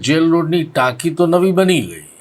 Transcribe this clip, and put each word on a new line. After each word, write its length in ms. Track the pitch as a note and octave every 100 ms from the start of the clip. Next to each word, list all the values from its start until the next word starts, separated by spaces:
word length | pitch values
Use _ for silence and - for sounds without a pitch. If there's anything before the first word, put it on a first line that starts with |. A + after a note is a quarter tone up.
| B2
જેલ 200 | D#3+ E3
રોડની 340 | E3+ D#3 F3 D#3 C#3
ટાંકી 380 | B2+ B2 E3 D#3
તો 60 | E3+
નવી 240 | F3+ F#3+ F#3
બની 260 | F#3 E3 F2+
ગઈ, 160 | E2 - -